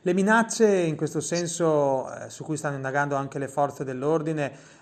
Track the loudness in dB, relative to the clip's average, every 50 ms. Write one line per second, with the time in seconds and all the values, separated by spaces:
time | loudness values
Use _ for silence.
0 | _ 0 2 2 4 4 4 4 4 2 2 4 4 6 6 4 2 0 0 -2
1 | -2 -2 -2 -4 -2 -2 -2 -2 -2 -4 -2 0 2 4 4 4 4 2 2 0
2 | -2 -6 -10 -12 -12 -14 -12 -12 -6 -6 -6 -4 -4 -6 -6 -4 -6 -2 0 0
3 | 0 0 -2 -2 -4 -4 -6 -6 -8 -4 0 0 0 0 -2 -6 -8 -6 -6 -2
4 | 0 0 0 0 0 -2 -2 -2 -4 -4 -6 -12 -20 -20 -20 -20